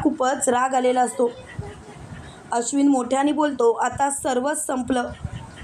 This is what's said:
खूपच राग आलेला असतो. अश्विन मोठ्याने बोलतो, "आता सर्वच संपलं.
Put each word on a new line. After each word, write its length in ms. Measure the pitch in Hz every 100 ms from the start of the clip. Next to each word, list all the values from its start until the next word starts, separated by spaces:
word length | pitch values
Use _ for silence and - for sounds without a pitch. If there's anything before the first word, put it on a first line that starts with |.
खूपच 460 | 302 - 254 269 254
राग 260 | 240 262
आलेला 260 | 254 254 254
असतो. 300 | 247 - 240 - - - - - - - - - - - -
अश्विन 360 | 240 240 277 285
मोठ्याने 440 | 262 247 269 285
बोलतो, 400 | 302 294 262 233
"आता 380 | 220 240 247 277
सर्वच 560 | 277 294 247 277 302 -
संपलं. 440 | 262 247 247 247 - - - - -